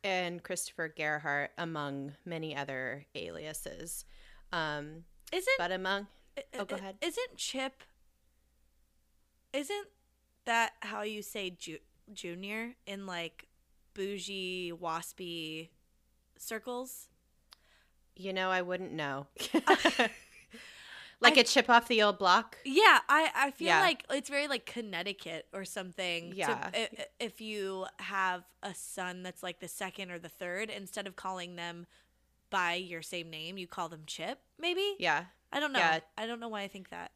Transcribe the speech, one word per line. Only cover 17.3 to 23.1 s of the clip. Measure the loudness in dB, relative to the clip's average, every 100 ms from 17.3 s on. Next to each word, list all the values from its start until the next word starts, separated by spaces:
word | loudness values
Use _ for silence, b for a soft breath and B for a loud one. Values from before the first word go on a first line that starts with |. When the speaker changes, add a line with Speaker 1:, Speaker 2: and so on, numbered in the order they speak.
| _ _ b b b b _ _ -12
Speaker 1:
You | -6
know, | -2 2
I | 2
wouldn't | 0 -4 -4
know. | -4 -4 -4 -8
<laughs> | -10 0
Speaker 2:
<laughs> | 2 6 6 6 4 2 0 B B B -20 B B B B B B
Speaker 1:
Like | 8 10
Speaker 2:
I |
Speaker 1:
a |
chip | 8 6 8
off | 8 8
the | 6
old | 6 6
block? | 6 6 6 -10 2
Speaker 2:
Yeah, | 10 12 12
I, | 10